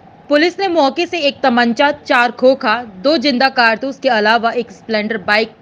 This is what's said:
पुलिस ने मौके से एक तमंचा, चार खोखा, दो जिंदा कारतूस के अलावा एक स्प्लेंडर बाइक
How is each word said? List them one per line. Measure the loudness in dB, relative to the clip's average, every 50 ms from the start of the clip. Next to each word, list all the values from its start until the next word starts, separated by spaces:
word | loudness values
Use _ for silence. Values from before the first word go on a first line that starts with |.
| -20 -20 -20 -16 -4 0
पुलिस | 0 2 2 0 -2 -2
ने | -4 -2
मौके | 0 2 0 0 0 -2 -4
से | -4 -4 -2
एक | -2 -2 -2 -2 -2
तमंचा, | 0 2 2 0 0 0 0 0 0
चार | 0 -2 -2 0 0 2 2 0
खोखा, | 0 0 2 2 2 2 0 -2 -2 -2 -4
दो | -10 -12 -6 -2 0 0 0
जिंदा | 0 0 0 0 0 0
कारतूस | 2 2 2 2 2 0 -4 -8 -8 -4
के | -2 0
अलावा | 0 2 2 2 2 2 0 -2
एक | -4 -4 -6 -8
स्प्लेंडर | -10 -18 -10 -6 -4 -4 -4 -4 -6 -6
बाइक | -4 -2 0 0 0 -2 -6 -14